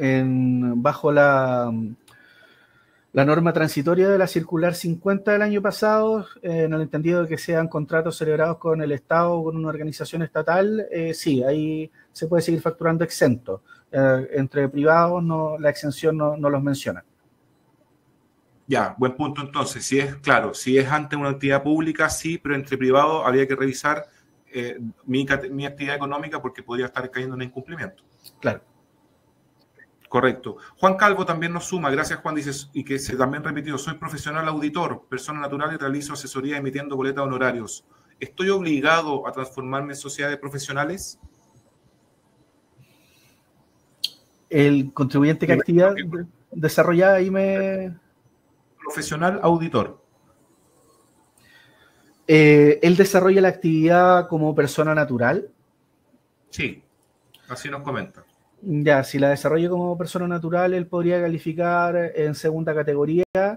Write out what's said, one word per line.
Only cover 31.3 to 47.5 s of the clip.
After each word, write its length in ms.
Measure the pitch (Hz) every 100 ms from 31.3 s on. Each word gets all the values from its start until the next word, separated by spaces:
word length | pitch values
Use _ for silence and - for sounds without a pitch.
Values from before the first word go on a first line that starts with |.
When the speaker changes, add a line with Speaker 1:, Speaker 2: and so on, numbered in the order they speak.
| 160 170
Speaker 2:
nos 140 | 170 -
suma, 240 | 185 147
gracias 300 | 135 156 156
Juan, 140 | 160
dice, 340 | 151 143 139 -
y 120 | 139
que 140 | 131 135
se 180 | - 131
también 260 | 131 143
repitió, 340 | 156 147 143 139
"Soy 180 | -
profesional 520 | 147 160 147 147 151 160
auditor, 560 | 151 147 160 170 - -
persona 320 | 127 - 151
natural 340 | 143 143 151
y 20 | 156
realizo 360 | 139 143 143
asesoría 440 | 139 131 135 139 143
emitiendo 400 | 135 139 143 135
boleta 240 | 135 139
de 60 | 135
honorarios. 580 | 127 127 120 107 - _ _ _ _
¿Estoy 300 | 131 - 185
obligado 760 | 196 175 143 147 165 156 139 131
a 60 |
transformarme 600 | 131 131 - 127 135 143
en 60 | 139
sociedad 320 | 139 - 143
de 60 | 143
profesionales?" 840 | 139 139 - 139 151 190 - - - _ _ _ _ _ _ _ _ _ _ _ _ _ _ _ _ _ _ _ _ _ _ _ _ _ _ _ - - _ _ _
Speaker 1:
El 440 | 156 143 143 135
contribuyente, 520 | - 135 143 147 156
¿qué 80 | 139
Speaker 2:
Dime, 80 | 160
Speaker 1:
actividad 320 | - 175 185
Speaker 2:
ok. 60 | 196
Speaker 1:
de-, 280 | 180 170 175 _ _
desarrolla? 640 | - 151 - 165 170 190
Ahí 160 | 190 190
me 680 | 190 196